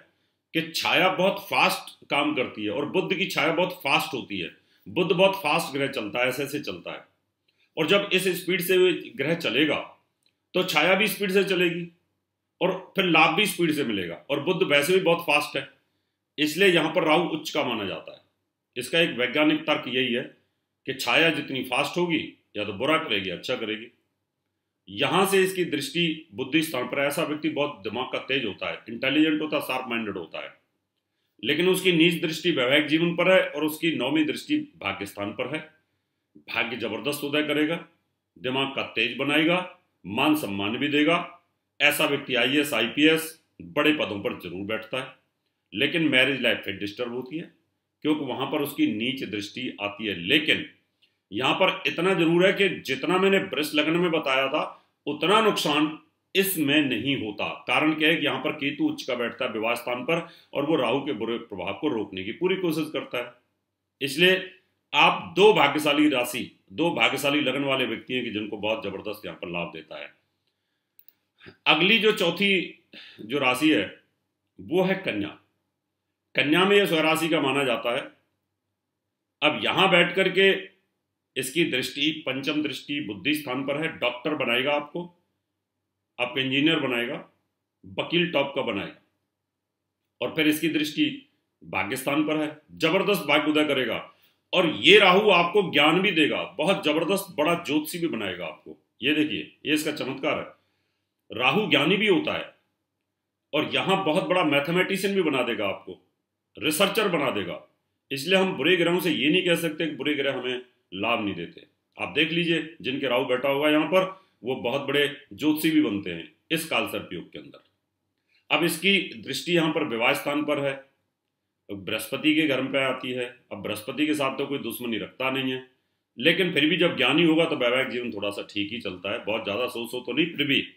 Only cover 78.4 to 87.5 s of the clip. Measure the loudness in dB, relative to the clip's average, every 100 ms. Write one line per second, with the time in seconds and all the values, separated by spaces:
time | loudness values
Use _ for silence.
78.4 | _ _ _ _ _ _ _ _ _ 0
79.4 | 0 2 0 4 6 6 4 2 0 4
80.4 | 4 4 -4 _ _ _ _ _ _ -8
81.4 | -4 0 0 0 -4 -2 -2 -2 -6 -6
82.4 | -4 -4 -4 -8 -8 -8 -8 -6 -4 -4
83.4 | -4 -6 -4 -4 -6 -2 -4 -4 -6 -2
84.4 | 0 0 0 -2 -4 -12 -12 _ _ _
85.4 | _ _ _ _ _ _ _ -8 -6 -2
86.4 | 0 2 2 2 0 -2 -4 -6 -12 _
87.4 | _